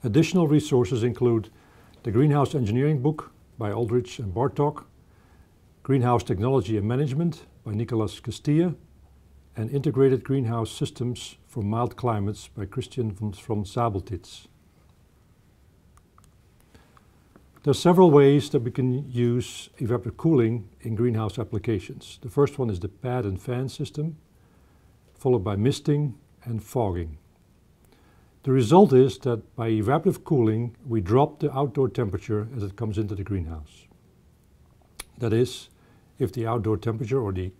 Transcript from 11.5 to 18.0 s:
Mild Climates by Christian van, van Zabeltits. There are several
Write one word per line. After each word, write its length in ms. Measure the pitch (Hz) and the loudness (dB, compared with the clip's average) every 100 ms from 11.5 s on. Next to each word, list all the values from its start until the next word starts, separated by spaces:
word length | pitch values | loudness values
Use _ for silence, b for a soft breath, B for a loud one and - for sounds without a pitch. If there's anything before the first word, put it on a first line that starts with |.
| - | -6
Mild 360 | 101 110 117 - | -4 -2 -4 -4
Climates 500 | 123 110 101 104 - | -2 -2 -2 -6 -14
by 180 | - 98 | -12 -10
Christian 460 | - - - 110 | -8 -8 -6 -6
van, 220 | 92 107 | -4 -8
van 300 | 98 - 107 | -10 -6 -6
Zabeltits. 840 | 95 - 117 98 - 92 - - - _ _ _ _ _ _ _ _ _ _ _ _ _ _ _ _ _ _ _ _ _ b b b b b b b b b _ | -4 -2 -2 -2 -8 -12 -12 -20 -20 _ _ _ _ _ _ _ _ _ _ _ _ _ _ _ _ _ _ _ _ _ b b b b b b b b b _
There 80 | 147 | 0
are 60 | 135 | 2
several 340 | 170 180 | 4 8